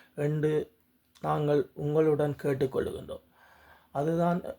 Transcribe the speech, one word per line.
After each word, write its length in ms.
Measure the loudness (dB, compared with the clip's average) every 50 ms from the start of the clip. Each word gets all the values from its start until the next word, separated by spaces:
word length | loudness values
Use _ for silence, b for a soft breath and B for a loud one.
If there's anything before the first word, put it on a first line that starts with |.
| B B _
என்று 380 | -4 -2 0 0 0 0 0 0 0 -2 -4 _ _ _ _ _ _ _ _ -14 -6
நாங்கள் 480 | -4 -2 0 0 2 2 2 2 0 -2 -6
உங்களுடன் 640 | -6 -4 0 2 4 4 4 4 2 2 0 -2 -2 -2
கேட்டுக்கொள்கின்றோம். 840 | -2 0 0 -2 -2 0 -2 -2 -4 -6 -8 -10 -12 -12 -12 -14 b b b b b b b b b b b b b
அதுதான் 480 | -4 -2 -2 0 0 2 2 2 0 0 -4 -8 -6